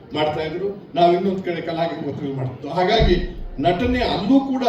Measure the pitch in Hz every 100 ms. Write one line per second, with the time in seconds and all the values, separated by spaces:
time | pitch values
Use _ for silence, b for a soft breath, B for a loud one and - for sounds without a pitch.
0 | - 151 151 156 156 180 202 - - 170
1 | 175 180 196 185 175 165 165 165 170 -
2 | 143 - 139 135 127 - 143 175 185 226
3 | - 175 - - - - 165 190 247 247
4 | 214 175 202 269 269 254